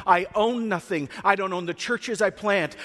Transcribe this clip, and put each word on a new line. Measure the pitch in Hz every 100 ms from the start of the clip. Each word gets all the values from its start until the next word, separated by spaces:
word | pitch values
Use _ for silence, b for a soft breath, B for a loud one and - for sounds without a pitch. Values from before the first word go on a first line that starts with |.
| -
"I | 180 185
own | 214 220 240 226
nothing. | 180 - 170 139 B
I | 190 196
don't | 190
own | 180
the | 175
churches | 170 - 240 - 208
I | 202
plant. | - 208 196 151 -